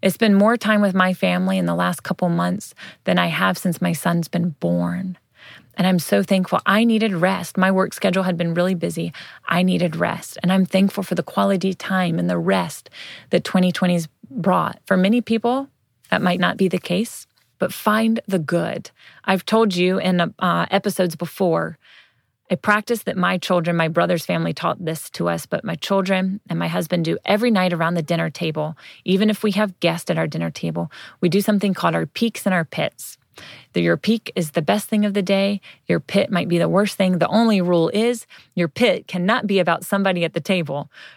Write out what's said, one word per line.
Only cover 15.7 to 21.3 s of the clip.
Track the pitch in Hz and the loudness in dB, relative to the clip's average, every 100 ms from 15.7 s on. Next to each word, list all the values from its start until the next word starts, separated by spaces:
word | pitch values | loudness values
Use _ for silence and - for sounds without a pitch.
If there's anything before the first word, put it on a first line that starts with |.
| _ _ _ _ | _ _ _ _
that | 185 | -2
might | 185 180 | 0 0
not | 180 - | 0 2
be | 190 | 0
the | 180 | 0
case, | - 175 233 - - _ _ _ | -2 -4 -4 -8 -20 _ _ _
but | 185 | -6
find | - - 214 226 226 - | -2 0 2 2 0 -2
the | 190 | -4
good. | 147 170 170 - - _ - - | 0 -2 -2 -6 -10 _ -20 -14
I've | - 190 - | -2 -2 2
told | 220 226 | 2 2
you | 175 180 190 | 2 2 2
in, | 185 180 | 0 2
uh, | 170 - 185 170 170 | 0 0 0 0 0
episodes | 196 202 180 185 160 | 0 -2 0 -2 -2
before, | 170 | -8